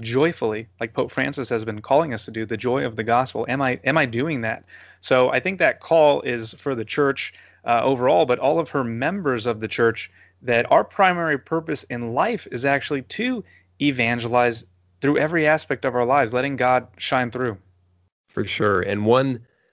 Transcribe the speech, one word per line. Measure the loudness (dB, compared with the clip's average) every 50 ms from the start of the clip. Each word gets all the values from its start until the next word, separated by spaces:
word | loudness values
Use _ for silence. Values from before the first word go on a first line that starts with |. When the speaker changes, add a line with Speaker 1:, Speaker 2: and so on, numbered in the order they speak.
Speaker 1:
joyfully, | -6 -2 0 2 2 2 0 -2 -4 -4 -4 -4 -8 -12 _ -10
like | -10 -6 -4
Pope | -4 -4 -4
Francis | -4 -4 -4 -4 -4 -6 -6 -4
has | -4 -4 -4
been | -4 -8 -6
calling | 0 2 2 2 2 2
us | -4 -8 -10
to | -10
do, | -8 -8 -6
the | -6 -6
joy | -4 -2 0 0 0 -2
of | -4 -6
the | -4 -2
gospel? | 2 2 2 2 0 -4 -6 -4 -4
Am | -2 -2
I, | -2 -2 -2 -2 -2
am | 0 2
I | 2 0
doing | 0 -2 -4 -4 -4 -4 -4
that?" | -4 -6 -6 -8 -12 _ -20 -20 -20 -20 -20 _
So | -2 2 4 4 4 4
I | 2 0
think | -2 -2 -2 0
that | 0 0 0 0
call | 0 2 6 6 6 6 6 4
is | 0 -4 -4 -4 -6 -8 -12
for | -8 -6 -6 -4
the | -4 -6
church, | -4 -2 0 0 0 0 -2 -6 -10 -12 -18 -20 -20 _ _ -2
uh, | 0 2 2 4
overall, | 2 2 2 2 4 4 4 4
but | 2 2 0
all | 2 0 0 0
of | -2 -2
her | -2 -2
members | -2 -2 -4 -4 -4 -4 -4 -2 -2 -2 -2 -2 -2
of | -4 -4 -4
the | -4 -6
church, | 0 2 2 2 2 0 -8 -16 _ -20 -20 _ _ _
that | -2 0 2 2 4 4
our | 4 4
primary | 2 2 2 2 4 4 4 2 0 -2 -2 -2
purpose | -4 -4 -4 -4 -2 -4 -6 -8 -8
in | -8 -8 -6 -6 -4 -2
life | -2 -2 -2 -2 -6 -8 -8
is | -8 -2 0
actually | 0 0 0 -2 -2 -6 -6
to | -6 -8 -6 -4 -4 -4 -4 -6 -8 _ _ _ _ _ _ -2
evangelize | -2 0 0 0 0 0 0 -2 -2 0 2 4 4 2 0 -2 -8 _ _ _ _ _ _ _
through | 0 0 2 2
every | 0 0 0 2 2
aspect | 2 2 2 0 -4 -6 -4 -2
of | -2 0
our | 0 2
lives, | 2 2 2 2 2 0
letting | -2 -2 -2 -2
God | 0 2 2 2 2 0 -4 -14
shine | -12 -6 -2 -2 -2 -2 -2
through. | -4 -4 -4 -4 -6 -8 _ _ _ _ _ _ _ _ _ _ _ _ _ _
Speaker 2:
For | -6 -6 -6
sure. | -4 -2 0 2 2 2 2
And | 0 -2 -2 0 2
one, | 4 4 4 2 0 -2 -6 -8 _ _ _ _ _